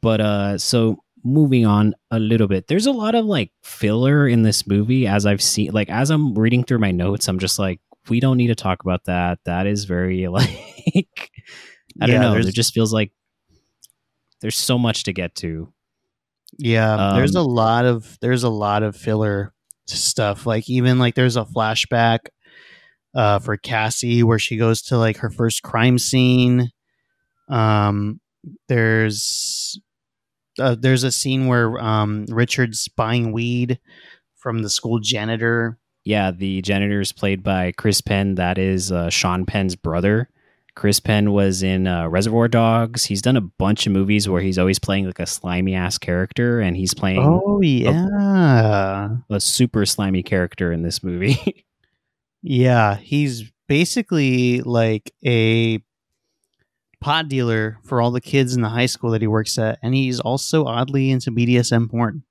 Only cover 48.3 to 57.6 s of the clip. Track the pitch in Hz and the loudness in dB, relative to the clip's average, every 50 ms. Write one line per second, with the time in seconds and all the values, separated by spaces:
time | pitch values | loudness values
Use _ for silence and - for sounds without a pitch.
48.3 | 196 190 175 156 135 117 110 107 104 101 98 95 98 98 101 101 113 120 - _ | 2 4 4 4 4 4 4 4 2 2 0 -2 -2 -4 -4 -4 -6 -8 -6 _
49.3 | 104 101 - - - - 127 117 - 113 101 - - - 104 98 95 92 87 - | -4 -2 -2 -2 0 0 0 0 2 0 0 0 0 -2 -2 0 0 -2 -2 -2
50.3 | - 95 90 85 - - 92 87 85 82 82 85 85 - - 92 87 87 92 107 | -2 -2 -2 -2 -4 -4 -4 -2 -2 -2 -4 -4 -6 -6 -8 -8 -6 -2 0 0
51.3 | 131 127 - - - _ _ _ _ _ _ _ _ _ _ _ _ _ _ _ | 0 0 -2 -6 -8 _ _ _ _ _ _ _ _ _ _ _ _ _ _ _
52.3 | _ _ - - 139 123 123 127 123 120 110 104 101 101 - - - 147 147 139 | _ _ -8 -4 0 2 4 4 4 4 4 2 2 -2 -6 -4 -2 -2 0 -2
53.3 | 123 117 110 110 _ _ _ _ 143 143 175 - - 262 214 _ 185 160 143 131 | -4 -6 -12 -16 _ _ _ _ 0 0 0 0 -2 -4 -4 _ 0 0 2 2
54.3 | 127 127 123 123 123 123 123 120 120 120 113 113 110 107 _ - _ _ - 143 | 2 2 2 2 0 0 -2 -2 0 0 2 2 0 -2 _ -10 _ _ -2 0
55.3 | 123 117 110 113 113 113 113 113 113 107 _ _ _ _ _ _ _ _ _ _ | 2 2 2 2 2 2 2 0 -2 -4 _ _ _ _ _ _ _ _ _ _
56.3 | _ _ _ _ _ _ _ _ _ _ _ _ _ _ - 143 147 160 160 151 | _ _ _ _ _ _ _ _ _ _ _ _ _ _ -4 -2 -2 -2 -2 -2
57.3 | 135 131 123 117 113 110 | -2 -2 0 0 0 0